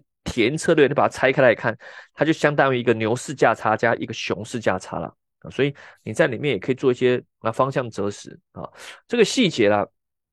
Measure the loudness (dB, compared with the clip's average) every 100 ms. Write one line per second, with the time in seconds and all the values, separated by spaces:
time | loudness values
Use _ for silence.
0 | _ _ -8 0 0 0 0 4 4 4
1 | 0 2 0 4 4 4 -2 -6 -10 -20
2 | -12 -4 0 2 0 2 2 2 2 2
3 | 0 -2 -4 2 2 2 0 0 0 0
4 | -4 -8 -6 -6 -6 -6 -2 -4 -4 -10
5 | -10 -14 _ _ -12 -2 -2 -4 -18 _
6 | -8 -2 0 0 -2 -4 -2 -2 0 2
7 | 2 0 -4 _ -6 -2 -2 -2 -6 -6
8 | -6 -8 -16 -20 _ -16 -16 -16 -20 -20
9 | -4 0 2 2 0 4 2 2 -2 _
10 | _ _ _